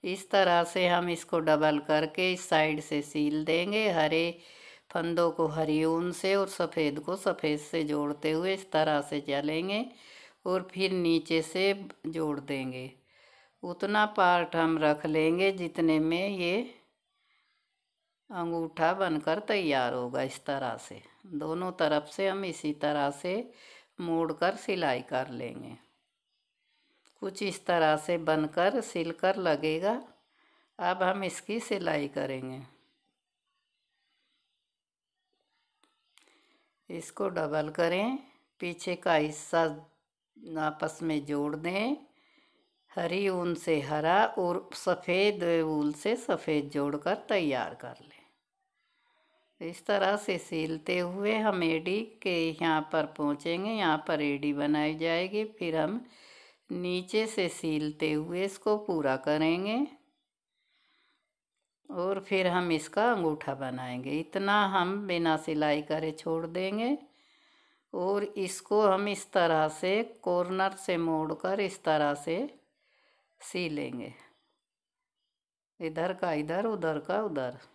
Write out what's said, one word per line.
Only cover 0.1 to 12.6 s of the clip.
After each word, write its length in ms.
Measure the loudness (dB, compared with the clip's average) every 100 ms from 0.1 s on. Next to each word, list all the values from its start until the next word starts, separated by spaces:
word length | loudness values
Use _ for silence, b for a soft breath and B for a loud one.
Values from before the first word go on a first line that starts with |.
| -6 2
तरह 320 | 6 6 6
से 220 | 4 2 4
हम 220 | 4 2
इसको 300 | -4 0 0
डबल 380 | 4 6 6 2
करके 520 | 2 2 2 0 0
इस 160 | -2 2
साइड 300 | 4 4 0
से 200 | -2 -4
सील 420 | -2 0 0 0 0
देंगे। 420 | 0 2 0 2
हरे 480 | 4 4 2 0 -4 B B B B B
फंदों 380 | -4 0 2 2
को 140 | 2 -2
हरी 340 | 0 0 2 2
ऊन 260 | 2 -2
से 200 | -2 0 2
और 120 | 0
सफ़ेद 500 | -2 -2 0 -2 -2
को 160 | -6 -2
सफ़ेद 420 | -2 0 -2 -2
से 220 | -2 -4
जोड़ते 480 | -2 0 -2 -2 -2
हुए 220 | 0 0
इस 160 | -4 0
तरह 280 | 2 4 2
से 180 | 0 -6
चलेंगे 640 | -2 -2 0 -2 -2 -4 -4 B B B B B -2
और 220 | -2 -2
फिर 200 | -2 0
नीचे 480 | 2 2 2 2 0
से 300 | 0 0 2 2 -6 -10 -8
जोड़ 320 | -2 -2 -2
देंगे। 500 | -4 -4